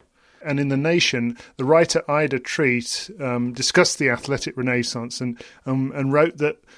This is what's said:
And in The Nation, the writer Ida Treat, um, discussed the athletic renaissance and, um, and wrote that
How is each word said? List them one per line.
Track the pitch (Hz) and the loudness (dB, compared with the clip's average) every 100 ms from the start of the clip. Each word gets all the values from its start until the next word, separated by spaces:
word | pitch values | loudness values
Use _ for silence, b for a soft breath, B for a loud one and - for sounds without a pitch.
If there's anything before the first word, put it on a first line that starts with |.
| _ b b b | _ b b b
And | 165 139 | -4 -2
in | 139 | 0
The | 135 | 0
Nation, | 156 175 - 123 120 120 B - | 2 2 2 0 -2 -4 B -4
the | |
writer | 131 160 165 165 - | 4 6 4 0 0
Ida | 147 147 131 | 0 0 -2
Treat, | - - 139 120 120 - - 220 | -4 0 2 0 -2 -8 -10 -8
um, | 135 123 123 | -4 -2 -4
discussed | 123 - 175 165 - | -2 2 4 4 2
the | 135 | 0
athletic | 120 - 135 - 131 | 0 -2 -2 -2 -4
renaissance | 127 123 120 123 120 - | 0 0 -2 -6 -8 -6
and, | 123 120 B B | -6 -8 B B
um, | 135 131 135 | -4 -2 -2
and | 147 135 | -2 0
wrote | 147 170 143 | 4 2 2
that | 147 - b | -2 -4 b